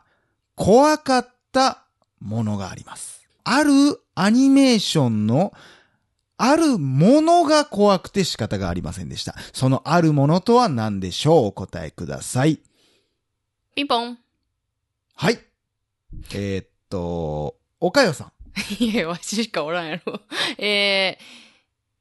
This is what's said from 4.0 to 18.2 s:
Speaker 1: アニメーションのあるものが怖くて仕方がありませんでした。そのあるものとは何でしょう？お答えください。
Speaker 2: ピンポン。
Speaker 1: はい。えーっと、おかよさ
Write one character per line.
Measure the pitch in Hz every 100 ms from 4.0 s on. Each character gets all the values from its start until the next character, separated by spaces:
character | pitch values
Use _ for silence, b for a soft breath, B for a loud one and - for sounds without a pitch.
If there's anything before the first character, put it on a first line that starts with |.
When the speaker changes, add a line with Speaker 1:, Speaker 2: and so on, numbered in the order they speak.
| _
Speaker 1:
ア | - 190
ニ | 233 269
メ | 269 269 233
ー |
シ | - 165
ョ | 127
ン | 107 107
の | 123 202 b b b b b b _ _ -
あ | 226 311
る | 320 233
も | 135 131 175 294
の | 320 349 302
が | 302 294
怖 | 196 208 190
く | -
て | -
仕 | 180 -
方 | 107 104
が | 95
あ | 87
り |
ま | 80
せ | 90
ん | 78
で | 67
し |
た。 | - - B
そ | - 131
の | 131 -
あ | 170
る | 160
も | 147 139
の | 175
と | - 233
は | 240
何 | 123 110 98
で | 92
し | 87 143
ょ | 165
う？ | 107
お |
答 | - 92 87
え | 80
く | - 82
だ | 67
さ | - 127 143
い。 | 151 _ _ _ _ _ _ _ _ _ _ _
Speaker 2:
ピ | -
ン | 285
ポ | 240
ン。 | 240 240 _ _ _ _ _ _ _ _ _ -
Speaker 1:
は | 160
い。 | 240 _ _ _ _ _ _ _ - - 101
え | 101 95
ー |
っ | - _ _
と、 | 98 85 85 80 76 73 - _ _
お | 175
か | 285
よ | 240
さ | 143